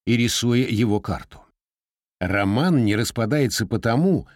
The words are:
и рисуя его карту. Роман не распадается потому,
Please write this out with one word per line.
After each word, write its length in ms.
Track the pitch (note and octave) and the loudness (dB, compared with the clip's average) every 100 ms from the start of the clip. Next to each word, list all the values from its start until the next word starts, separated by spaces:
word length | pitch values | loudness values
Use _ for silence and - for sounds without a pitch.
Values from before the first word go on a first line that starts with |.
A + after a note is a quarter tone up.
| - | -2
и 100 | A#2 | 0
рисуя 520 | A#2 - A#2+ A#2+ C3+ | 0 0 0 0 0
его 320 | G#2+ A#2 G#2 | 0 0 0
карту. 400 | - E2+ - - - _ _ _ _ _ _ - | -4 -8 -10 -20 -20 _ _ _ _ _ _ -8
Роман 640 | F2+ G2+ G2 A#2 F3+ C#3+ G#2+ | -2 0 0 2 2 2 2
не 100 | G#2+ | 0
распадается 720 | A2+ - A#2 D3 B2 - G#2 | -2 -2 -2 0 0 -2 -4
потому, 600 | A2 A#2 B2 F#3 C#3+ - | -2 0 2 2 0 -4